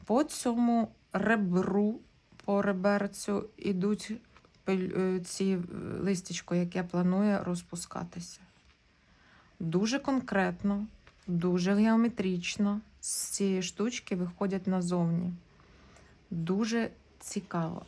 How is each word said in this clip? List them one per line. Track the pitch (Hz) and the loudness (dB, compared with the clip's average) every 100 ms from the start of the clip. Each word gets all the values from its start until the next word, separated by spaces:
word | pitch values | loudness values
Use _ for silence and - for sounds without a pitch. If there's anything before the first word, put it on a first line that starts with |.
По | - 226 | 2 2
цьому | 302 - 247 233 240 233 220 - _ | 2 -2 0 2 4 2 0 -6 _
ребру, | 190 196 226 190 175 190 202 208 254 - _ _ - | 0 2 2 2 2 2 2 2 0 -10 _ _ -8
по | - 202 | 0 2
реберцю | 202 190 196 202 202 - - 202 - - | 2 2 2 2 0 -6 -4 -2 -4 -4
ідуть | - 185 202 208 - 226 - - - _ | -2 0 0 0 -4 -10 -14 -20 -20 _
пиль-, | - 190 185 - | -2 -2 0 0
е, | 185 185 | 0 0
ці, | 175 - | -4 -2
е, | 190 185 175 - 175 - | 0 0 -2 -8 -6 -2
листячко, | 190 185 - 170 - | 0 -2 -4 -10 -2
яке | 175 175 185 | 0 0 -2
планує | 180 175 180 190 208 202 | -2 2 2 4 4 2
розпускатися. | 175 175 - 170 - - 175 175 175 - - _ _ _ _ _ _ _ _ - _ - | 0 -4 -6 -10 -8 -10 -10 -10 -12 -16 -20 _ _ _ _ _ _ _ _ -20 _ -8
Дуже | 165 175 220 277 | -2 0 2 0
конкретно, | 277 269 254 202 180 180 202 202 214 - - - - | 0 0 0 0 0 0 0 0 -4 -12 -20 -12 -4
дуже | 175 180 180 180 | 0 2 2 2
геометрично | 202 220 226 233 233 190 180 175 - 202 208 - - | 4 4 4 2 0 -2 -2 -4 0 0 0 -6 -12
з | - | -8
цієї | - - - 196 190 | -6 -4 -2 0 0
штучки | 185 - 214 247 - 185 | -2 -2 -4 -4 -4 -4
виходять | 180 - 202 190 185 | -4 -2 -2 -2 0
назовні. | 185 175 180 170 170 180 175 - - - - - - - - - | 0 2 2 2 2 -2 -6 -14 -20 -20 -20 -20 -20 -20 -20 -8
Дуже | 170 165 190 220 233 226 - - - | -4 -2 0 0 0 -2 -6 -20 -18
цікаво. | - 202 180 170 165 170 | -10 -8 -4 -4 -4 -6